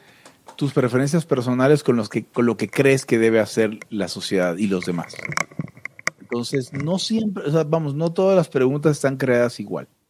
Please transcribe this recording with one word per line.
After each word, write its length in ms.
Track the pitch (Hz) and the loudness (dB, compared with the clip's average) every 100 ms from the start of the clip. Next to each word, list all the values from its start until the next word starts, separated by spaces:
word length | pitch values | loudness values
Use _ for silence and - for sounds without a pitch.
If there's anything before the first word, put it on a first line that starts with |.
| _ _ - _ - - | _ _ -20 _ -20 -6
tus 160 | 143 | -2
preferencias 500 | 139 123 127 139 165 | 0 2 2 2 0
personales 580 | - 135 120 127 131 147 | 0 0 0 2 4 4
con 140 | - 120 | 4 0
los 140 | 101 | 0
que, 140 | 113 | -4
con 200 | - - | -4 0
lo 140 | 120 107 | 0 0
que 100 | 107 | -2
crees 380 | - 135 135 - | 2 4 2 2
que 120 | 117 | 2
debe 220 | 113 113 | 4 4
hacer 380 | 104 - 110 107 - | 2 0 -2 -2 -8
la 200 | 107 90 | -6 -6
sociedad 480 | - - 98 90 87 | -6 -4 0 0 0
y 80 | 104 | -2
los 180 | 95 | -2
demás. 320 | 87 87 - - - - - - - - - - - - | -2 -6 -8 -12 -10 -8 -8 -10 -12 -16 -20 -14 -12 -12
Entonces, 520 | - 120 120 139 123 | -8 -6 -4 -6 -6
no 260 | 139 147 185 | -6 -4 -4
siempre, 460 | - 220 220 190 | -2 -2 -2 -4
o 60 | 151 | -2
sea, 140 | 156 | -2
vamos, 300 | 156 165 151 | 0 -2 -2
no 180 | 143 165 | -2 -2
todas 240 | 170 190 190 | 0 4 4
las 120 | 160 | 2
preguntas 440 | 143 127 143 156 | 2 2 2 2
están 240 | 143 139 135 | 2 0 0
creadas 440 | 131 120 120 - | 2 2 2 -2
igual. 280 | 101 85 67 _ | -8 -8 -10 _